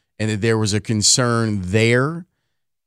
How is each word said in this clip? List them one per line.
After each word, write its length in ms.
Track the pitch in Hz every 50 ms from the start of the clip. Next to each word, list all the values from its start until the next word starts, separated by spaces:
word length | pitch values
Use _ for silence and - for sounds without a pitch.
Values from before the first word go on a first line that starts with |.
| _ _ _
and 140 | - 107 110
that 100 | 107 98
there 160 | 110 113 113
was 160 | 110 110 98 104
a 60 | 104
concern 800 | - - 113 104 98 - - 135 123 120 117 117 113 110 104 98
there. 640 | 90 90 101 110 113 117 120 127 135 156 170 170 180 - _ _ _ _ _ _ _ _ _ _ _